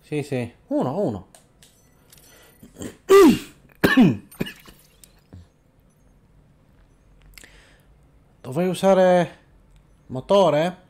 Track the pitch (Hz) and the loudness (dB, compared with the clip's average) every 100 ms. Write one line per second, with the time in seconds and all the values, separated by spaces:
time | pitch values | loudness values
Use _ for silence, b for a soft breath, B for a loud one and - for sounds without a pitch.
0 | _ 151 139 127 117 _ _ 285 160 156 | _ -12 -8 -10 -10 _ _ -6 -6 -6
1 | 190 101 - - _ _ _ _ _ _ | -8 -8 -16 -20 _ _ _ _ _ _
2 | _ - b b b b - - - - | _ -20 b b b b -20 -20 -20 -20
3 | - 392 339 - - - _ _ - - | 2 6 6 4 -4 -20 _ _ -2 2
4 | 196 101 - - - - - _ _ _ | 2 2 -10 -14 -14 -14 -20 _ _ _
5 | - _ _ 90 - _ _ _ _ _ | -20 _ _ -20 -20 _ _ _ _ _
6 | _ _ _ _ _ _ _ _ _ _ | _ _ _ _ _ _ _ _ _ _
7 | _ _ - - b b b b b _ | _ _ -20 -20 b b b b b _
8 | _ _ _ _ 131 135 185 175 190 185 | _ _ _ _ -12 -6 -6 -2 0 2
9 | 185 180 165 - _ _ _ _ _ _ | 2 0 -2 -10 _ _ _ _ _ _
10 | _ 123 - 196 180 147 170 180 _ | _ -16 -2 0 2 0 -4 -8 _